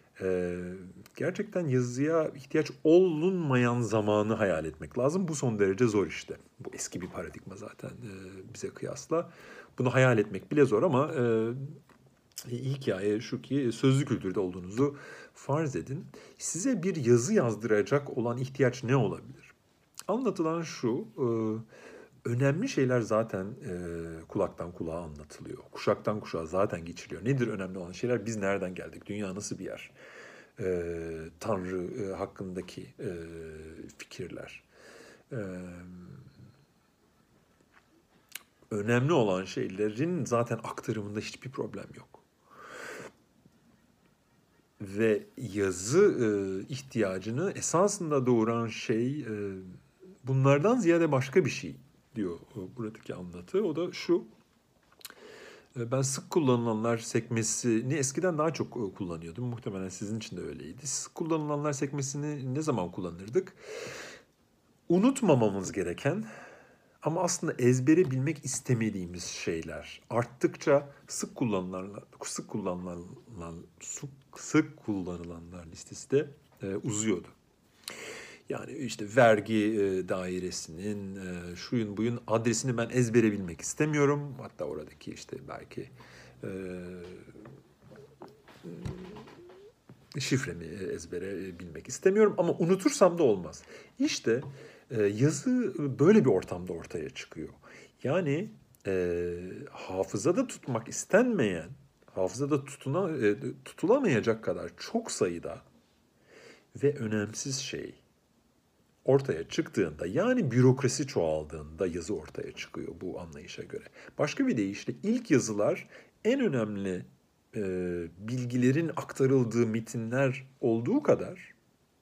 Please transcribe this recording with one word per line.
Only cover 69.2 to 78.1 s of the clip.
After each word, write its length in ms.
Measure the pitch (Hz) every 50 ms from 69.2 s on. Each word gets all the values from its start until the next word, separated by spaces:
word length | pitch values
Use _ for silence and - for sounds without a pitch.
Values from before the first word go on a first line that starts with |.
| 85
şeyler 800 | - - - - - 82 82 78 80 78 76 - - - - - -
arttıkça 800 | 113 113 123 - - - - 170 - - - 160 139 143 139 - - - - -
sık 260 | - - - - -
kullanılan, 560 | - 139 113 101 92 90 92 92 92 92 101 101 110 - - - - -
sık 240 | - - - - -
kullanılan, 1080 | - 110 92 95 90 90 90 90 87 87 85 92 120 - - - 117 92 82 82 82 82 - - _ -
sık, 300 | - - - - - 139 - - - _ -
sık 400 | - - - - 156 156 - -
kullanılanlar 920 | - - - 104 95 90 90 87 85 85 85 85 85 85 85 90 90 85
listesi 440 | 82 87 - - - 101 - - -
de, 200 | 131 139 160 139 135 - _ _ _ - -
e, 140 | 98 95
uzuyordu. 520 | 104 - 135 104 104 110 110 95 85 - - - _ _ _ _ _ _ _ _ _ _ - - - - -